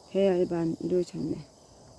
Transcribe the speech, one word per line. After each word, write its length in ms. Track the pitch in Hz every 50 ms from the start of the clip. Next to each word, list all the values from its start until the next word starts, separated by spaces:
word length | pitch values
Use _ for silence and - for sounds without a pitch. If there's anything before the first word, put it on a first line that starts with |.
| - -
대열반 640 | - 190 196 196 180 175 180 175 175 170 165 165 170 -
이루셨네. 540 | - 170 180 180 175 - - 165 147 160 - 160 147 - - - - - - - - - -